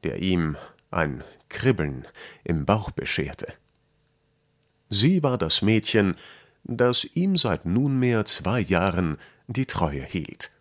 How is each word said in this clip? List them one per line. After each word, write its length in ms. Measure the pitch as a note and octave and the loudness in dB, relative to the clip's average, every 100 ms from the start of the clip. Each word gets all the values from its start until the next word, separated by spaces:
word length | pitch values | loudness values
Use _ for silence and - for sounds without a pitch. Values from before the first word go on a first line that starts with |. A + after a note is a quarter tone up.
der 180 | E2+ G1+ | -6 -4
ihm 340 | F#2 F2+ D#2+ D2 - _ _ | 0 0 0 -4 -12 _ _
ein 320 | F#2 D#2 B1 - - _ | -2 -2 -4 -14 -20 _
Kribbeln 580 | - B2+ G#2+ D2+ B1+ - - - - | -4 0 0 -2 -6 -14 -20 -20 -16
im 220 | - D#2+ C#2+ | -4 -2 2
Bauch 260 | G#2+ G#2 | 0 0
bescherte. 600 | - - - C#2+ - - - _ _ _ _ _ _ _ _ _ _ _ _ _ | -8 -6 -4 -4 -8 -14 -16 _ _ _ _ _ _ _ _ _ _ _ _ _
Sie 340 | G#2+ C3+ F#3 | 2 4 4
war 140 | D3 B2+ | 2 0
das 240 | D#2+ - | 2 2
Mädchen, 540 | G2 A2 - A2 G2+ F2+ - - _ _ | 4 2 4 2 2 0 -10 -20 _ _
das 400 | - A#2+ B2 B2 | -12 0 2 2
ihm 340 | - - F#3+ F#3 | -2 -2 0 2
seit 280 | A#2+ E2 E2+ | 2 0 0
nunmehr 600 | G2+ C#3+ C3+ B2+ A2+ G#2+ | 0 0 2 2 2 2
zwei 340 | - F2 A#2+ | 2 2 -2
Jahren 580 | G2+ F2+ F#2+ F2 F2 D2+ - _ - | 2 2 2 0 -2 -4 -12 _ -10
die 180 | A#2+ C3+ | -6 -4
Treue 380 | - E2 C#2+ | -2 -2 -4
hielt 480 | C2 F2+ D2 - - _ | -6 -8 -8 -12 -14 _